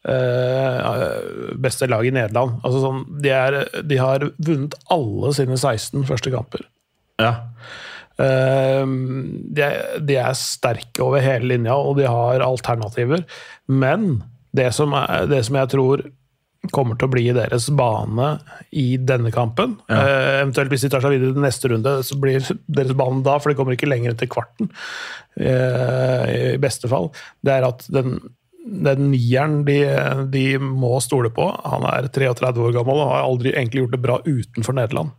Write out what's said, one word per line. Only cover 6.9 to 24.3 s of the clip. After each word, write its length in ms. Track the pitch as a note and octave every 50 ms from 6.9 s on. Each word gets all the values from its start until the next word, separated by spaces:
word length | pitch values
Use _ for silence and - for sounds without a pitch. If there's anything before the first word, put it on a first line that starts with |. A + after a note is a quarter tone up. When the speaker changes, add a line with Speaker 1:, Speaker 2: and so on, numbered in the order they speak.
| _ _ _ _ _ -
Speaker 2:
Ja. 160 | A2+ A2+ A#2+ A#2 - - - - - - - - - - - - - _ _ _
Speaker 1:
Ehm, 1200 | - C3+ C3 C3 C3 C3 C3+ C3+ C3+ C3+ C3+ C3+ C3+ C3+ C3+ C3 C3 B2+ B2+ C3+ C3 - - - - - -
de 100 | C#3+ C#3+
er, 360 | C#3+ - - - - - F3
de 160 | D#3+ C#3 C#3
er 180 | C3 B2 A#2+ C3+ -
sterke 640 | - - - - - B2+ A#2 A2 - - _ - B2+
over 160 | C3 C3 C#3+
hele 280 | B2+ C3+ C3+ B2 A#2+ B2
linja, 240 | B2+ B2 A#2 A2+ B2
og 220 | C#3 C#3 C#3 C#3 C#3
de 80 | C#3
har 320 | B2+ A#2 A#2 A#2 A#2+ B2+ C3
alternativer. 840 | C3 B2+ C3 A#2+ - - B2 A#2 A2 G#2 G#2+ - A#2+ A#2+ D3 F#3 E3+ - - - - - - - _
Men 560 | - C3+ C3+ C3+ C3 D3 G3+ A3+ G3 C#3+ G#2+ F#2 - - - _ _ -
det 180 | C3+ B2+ B2+ A#2
som 180 | - D3+ D3 C#3+
er, 320 | C#3+ - - - - -
det 180 | D3 C#3+ C3+ A#2
som 120 | A2 C#3
jeg 120 | C#3 C3+ B2+ -
tror 320 | C#3 C3 B2+ C3+ C#3 - - - _ _ _ _ _ _ _ _ _ - F#3+ -
kommer 240 | - C3+ B2 A2
til 120 | A#2 - C3+
å 40 | B2+
bli 140 | B2 A#2 A#2+ B2
deres 300 | B2 A2+ - - A#2+ A#2 -
bane 680 | D3 C#3+ B2+ A#2+ A2 G#2+ G#2+ G#2+ G#2+ A2+ B2+ D3 D3+ D3+ - - - - - _ -
i 240 | D#3 C3+ B2 B2+
denne 340 | C3 B2+ B2+ C3+ B2 A#2+ A#2
kampen, 460 | A2 A#2 A#2+ A2+ A2+ B2 G3+ B3+ A3+ G3+ - -
Speaker 2:
Ja. 80 | A2 A2
Speaker 1:
eh, 400 | C#3 C#3 C#3 C3+ C3 C#3 C3+ C3+
eventuelt 300 | C#3 C#3 B2+ - C#3 C3+ C#3+
hvis 80 | C3 B2
de 20 | C#3
tar 140 | C3+ C3+ B2
seg 80 | C#3+ C#3+
videre 220 | C3+ B2+ C3 C3
til 80 | C#3+ C#3+
neste 240 | C#3 A#2+ - - C3
runde, 300 | A#2+ A2+ A2 C3 C#3 C#3 B2+
så 140 | - C#3 C#3+
blir 220 | C3+ C3+ C3 C3+ C3 - F#3 - - - D#3
deres 220 | C#3+ C3+ C3 C3
bane 260 | C3+ C3+ B2+ C3 C3+ C3
da, 140 | C3+ C#3 D3
for 120 | C#3+ D3
de 40 | D3 C3
kommer 180 | C#3 C3 B2+
ikke 100 | A#2+ - D3+
lenger 220 | C#3 A#2+ A#2 A#2+ A#2
enn 20 |
til 120 | A2+ -
kvarten, 420 | B2